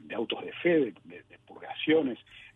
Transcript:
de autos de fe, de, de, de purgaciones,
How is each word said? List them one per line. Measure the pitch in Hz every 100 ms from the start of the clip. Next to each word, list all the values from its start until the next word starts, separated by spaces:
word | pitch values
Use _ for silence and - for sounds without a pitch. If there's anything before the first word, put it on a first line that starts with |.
de | -
autos | 113 110 -
de | -
fe, | - 175 165
de, | 117 -
de, | - -
de | - - -
purgaciones, | - - - - 160 135 110 - - -